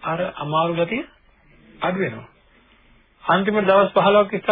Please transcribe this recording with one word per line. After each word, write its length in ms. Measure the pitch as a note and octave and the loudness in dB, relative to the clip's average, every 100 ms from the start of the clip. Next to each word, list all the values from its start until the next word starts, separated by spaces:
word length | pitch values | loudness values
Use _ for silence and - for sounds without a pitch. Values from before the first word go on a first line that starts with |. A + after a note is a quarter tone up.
අර 160 | D#3 E3 F#3 - | -8 -6 -6 -8
අමාරු 380 | D3 D#3 E3+ | -4 -2 0
ගතිය 300 | E3 E3+ A#3+ E4+ _ _ _ _ _ _ - | 0 -2 -4 -8 _ _ _ _ _ _ -8
අඩු 220 | D#3+ F#3 | -6 -4
වෙනවා. 280 | D#3+ A2 - _ _ _ _ _ _ _ _ _ | -4 -8 -18 _ _ _ _ _ _ _ _ _
අන්තිම 340 | - F3 G3 G#3+ | -2 0 0 0
දවස් 340 | F#3+ G3 F#3+ | 2 4 4
පහළොවක් 400 | G3 F#3 G#3 G3+ | 2 4 4 2
විස්සක් 180 | G3 - | -2 -2